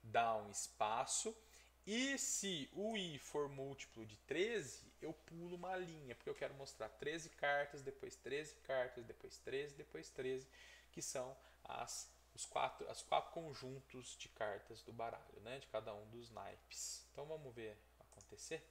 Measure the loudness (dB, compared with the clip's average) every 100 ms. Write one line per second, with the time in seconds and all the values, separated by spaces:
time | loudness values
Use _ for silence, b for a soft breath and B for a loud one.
0 | 6 6 8 6 2 -4 -4 4 4 6
1 | 4 4 2 -2 B B B -12 0 4
2 | 4 4 4 2 2 0 -2 0 2 2
3 | 0 -2 -2 2 2 0 -4 -4 -8 -8
4 | -10 -10 0 4 4 4 0 -8 -14 -6
5 | -6 -6 -8 -8 -6 -4 0 0 0 -6
6 | -8 -6 -4 0 -2 -2 -10 -4 -4 -2
7 | 0 0 -4 2 6 6 4 0 -6 -4
8 | -8 -6 -2 -2 -2 -10 2 4 4 0
9 | -10 -10 -12 -8 -2 0 0 -6 -10 -8
10 | -8 -2 2 2 -2 B B B B -4
11 | -2 0 -2 -6 B B -4 -2 -2 -4
12 | -6 -12 -18 -8 0 4 4 2 -6 -6
13 | 4 4 4 -4 -4 -6 -6 -8 -10 -12
14 | -10 -10 -12 0 0 0 -6 -12 -10 -4
15 | -2 -2 -10 -12 -8 -8 -2 -2 -2 -6
16 | -8 -10 -10 -8 -8 -10 -10 -6 -4 -4
17 | -8 -8 -4 -4 -6 -6 -8 -8 -16 -20
18 | -20 -20 -16 -12 -4 -4 -4